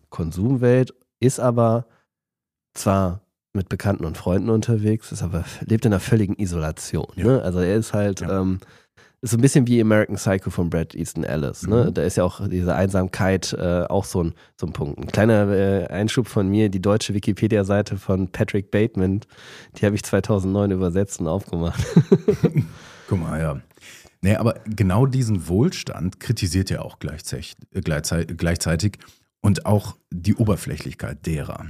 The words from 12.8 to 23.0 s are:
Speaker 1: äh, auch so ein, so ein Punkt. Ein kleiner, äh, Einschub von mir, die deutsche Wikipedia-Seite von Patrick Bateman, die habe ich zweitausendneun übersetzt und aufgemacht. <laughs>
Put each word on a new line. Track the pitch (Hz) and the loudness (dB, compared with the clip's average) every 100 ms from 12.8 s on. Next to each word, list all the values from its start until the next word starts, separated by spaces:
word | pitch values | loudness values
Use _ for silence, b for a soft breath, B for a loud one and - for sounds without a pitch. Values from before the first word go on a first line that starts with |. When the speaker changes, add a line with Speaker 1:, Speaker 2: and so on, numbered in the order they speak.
| 95 95 92 - 92 95 - | 2 0 -2 0 0 0 -2
Speaker 1:
äh, | - 90 87 - | -4 -2 0 0
auch | 98 | -2
so | - 95 | -2 -2
ein, | 82 b b - | -2 b b -10
so | 85 | -8
ein | |
Punkt. | 78 73 - | -6 -8 -8
Ein | - | -4
kleiner, | 104 110 107 101 | 2 4 4 4
äh, | 98 98 98 85 | 2 2 0 -2
Einschub | 95 107 - 110 | -2 -2 -2 -2
von | 110 95 | 0 2
mir, | 104 107 | 2 2
die | 95 | 2
deutsche | 98 104 - | 0 0 0
Wikipedia-Seite | 101 113 98 110 107 95 101 101 98 | -2 -2 0 2 2 2 0 0 -6
von | - 95 95 | -2 -2 -2
Patrick | - 107 101 - | -2 -2 -2 -2
Bateman, | 104 110 101 92 98 - B B B B - | 0 0 0 0 0 -6 B B B B -2
die | |
habe | 104 104 | 0 0
ich | |
zweitausendneun | - 101 - 104 92 101 101 | 0 0 2 0 2 2 2
übersetzt | 92 92 90 101 - | 2 0 0 -2 -4
und | 82 | -2
aufgemacht. | 92 - 85 85 - | -2 -4 -4 -2 -2
<laughs> | - 175 - 202 - 196 - 156 - - - - | 2 4 6 4 2 0 0 0 -2 -8 -20 -20